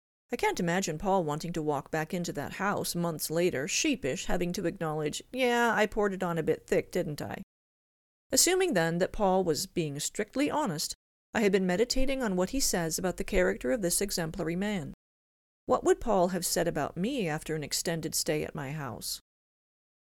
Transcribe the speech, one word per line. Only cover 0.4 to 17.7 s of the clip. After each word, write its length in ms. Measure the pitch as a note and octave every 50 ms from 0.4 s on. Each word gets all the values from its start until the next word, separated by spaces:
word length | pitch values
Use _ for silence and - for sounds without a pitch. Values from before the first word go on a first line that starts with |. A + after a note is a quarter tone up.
| - G#4+ F#4 -
imagine 380 | F#3 E3+ E3+ F#3+ F#3+ F3+ D#3
Paul 260 | D#3 - G3 F#3+ G3 E3+
wanting 300 | D3 D3 D#3 - E3+ E3+
to 100 | E3 D3+
walk 280 | D3+ D3 C3+ D3 -
back 220 | - D#3+ D#3 D#3 -
into 200 | F3 E3+ F3 D#3
that 220 | D3 C#3 - -
house 380 | - F#3 G3+ F#3+ - F3 - -
months 360 | F3 E3+ E3+ D#3+ D3+ - -
later, 400 | D#3 E3 F3+ F3+ - B2+ C#3 G3
sheepish, 560 | - - - D#4+ C4+ - - C3+ C3 F#3+ -
having 260 | - F#3+ F3+ F3+ F3
to 140 | F3+ - F3+
acknowledge, 580 | E3+ - - E3+ D#3+ D3+ D#3 D3+ D3+ D3 - - -
"Yeah, 420 | - B3+ C4 A#3+ A#3+ A#3+ A#3+ A#3 G#3
I 120 | F#3+ G#3+
poured 280 | G#3 - A3+ G#3 G#3 F#3+
it 100 | F#3 F#3+
on 140 | F3 E3+
a 60 | E3 D3+
bit 240 | D3+ D#3 - -
thick, 240 | - G#3 E3+ - -
didn't 300 | - F#3 E3+ D#3 D3 -
I?" 200 | - G#2 - - G3 - _ _ _ _ _ _ _ _ _ _ _ _ _ _ _ _
Assuming 420 | - C4+ - E4 F#4 F#4 F#4+ F4+ B3+
then 240 | F3 E3 E3 E3
that 160 | F3 F3+ - -
Paul 300 | - G#3+ F#3+ F#3 F#3+ F#3
was 240 | F3 D3+ D3 F#3
being 320 | F#3 - F#3 D#3+ D3 C#3 C#3+
strictly 500 | - - - - G#3+ - - B3+ D4 D4
honest, 460 | - D4 D4+ A3 D3+ D#3 - - - - _ _ _ _ _ _ -
I 60 | -
had 100 | G3 G#3
been 160 | F#3+ G3 F#3+
meditating 560 | F3+ F3+ F#3 A#3+ B3 - C4 C4 C#4 C4+ C4 B3+
on 120 | G#3+ F#3
what 140 | F3+ F3+ F#3
he 100 | - C4+
says 380 | - - - F#3 E3 E3 D#3
about 200 | - F3+ F#3 F3
the 60 | - F#3+
character 480 | - - F#3 F3+ F#3 G3 A3 - B3
of 120 | C4 A#3+ F#3+
this 180 | E3+ F3 -
exemplary 540 | G3+ G3+ - - E3 D#3+ E3 G3 D#3+ D#3+ E3+
man. 400 | F3+ G3+ G#3 G#3 F#3 C#3+ C3 - - _ _ _ _ _ _ _ _ _ _ _ _ _
What 160 | - B3+ - -
would 180 | F4 F#4 -
Paul 280 | - B3 G#3 F#3 F3 F#3
have 160 | F#3 F3+ F3+
said 220 | - - F3+ E3+
about 300 | E3 D#3+ D#3+ C#3 - -
me 320 | E3 F3+ A#3+ D4 C4 G3 D#3+
after 240 | D3 D#3 - - D#3
an 100 | D#3 D3
extended 520 | -